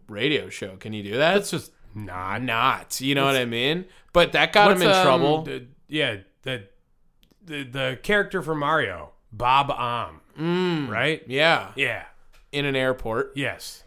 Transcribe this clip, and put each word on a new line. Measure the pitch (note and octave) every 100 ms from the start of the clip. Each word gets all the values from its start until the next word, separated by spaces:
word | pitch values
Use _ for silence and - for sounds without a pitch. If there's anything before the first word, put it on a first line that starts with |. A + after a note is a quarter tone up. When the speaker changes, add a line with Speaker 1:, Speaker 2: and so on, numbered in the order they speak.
| -
Speaker 1:
radio | G#2 C3+ C3+ F#2+
show. | - G2+ F#2+
Can | A2
you | G#2+
do | G2 A2+
that? | D#3+
Speaker 2:
That's | G3 G3
just | D3 - _ -
not. | G#2+ G#2 F2+ F#2 G#2
Speaker 1:
Not. | B2 A2+ C3 A2 - -
You | C3 C#3
know | C#3
Speaker 2:
That's | C3+
Speaker 1:
what |
I | B2
mean? | A#2 C3 E3+ F#3 - _
But | F3 E3
that | D3+ D#3+
got | G#3+ G3+
him | F#3+
Speaker 2:
What's, |
Speaker 1:
in | F3+
Speaker 2:
um, | F#3+
Speaker 1:
trouble. | F#3 C3 C#3 D#3
Speaker 2:
the, | D#3+ C3 B2 - -
yeah, | D3+ C3+ G2+ F2+ _
the, | C3+ B2 G2 _ _ _ _ _ _ _
the, | F#3 D3
the | C3 C3+ C3 A2+
character | - G#3 G3 F#3
from | D3 D#3
Mario, | C#3+ D#3 A2 E2+ D2+ _ _
Bob | G#2+ B2 C3+ C3+
Om, | B2 A#2+ A#2+ F#2 D#2 _ -
Speaker 1:
Mm, | E3 F3+ F3+ E3 C3+
Speaker 2:
right? | A2 C#3 D#3+ -
Speaker 1:
yeah. | C3+ D#3+ D3 F#2+
Speaker 2:
Yeah. | C3+ C3 G#2 - - - - -
Speaker 1:
In | C#3+
an | C#3+ C3+
airport. | C3 B2+ A2+ A2+ - C#3
Speaker 2:
Yes. | C3 F2 - -